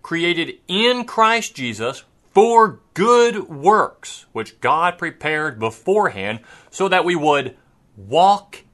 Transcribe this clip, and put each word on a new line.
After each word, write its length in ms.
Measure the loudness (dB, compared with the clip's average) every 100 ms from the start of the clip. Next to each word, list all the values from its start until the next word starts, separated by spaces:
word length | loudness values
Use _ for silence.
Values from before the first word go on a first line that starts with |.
created 600 | -8 -4 -2 -4 -6 -10 _
in 360 | -2 0 -2
Christ 500 | -6 0 0 0 -4
Jesus 500 | -8 -8 -6 -8 -8 _ _ _
for 480 | 2 4 6 4 0 _
good 540 | -2 2 4 4 0 -10
works, 800 | -2 2 2 0 -4 -20 -20 _
which 280 | -10 -10 _
God 360 | -2 0 0 -2
prepared 640 | -10 -6 -6 -4 -6 -6
beforehand 840 | -8 -6 -2 0 0 -4 -8 -8 _ -20 _
so 180 | -6 0
that 160 | 0
we 120 | 0 0
would 400 | 2 0 -2 -12 _ _ _ _
walk 680 | -4 2 4 2 _ -20 _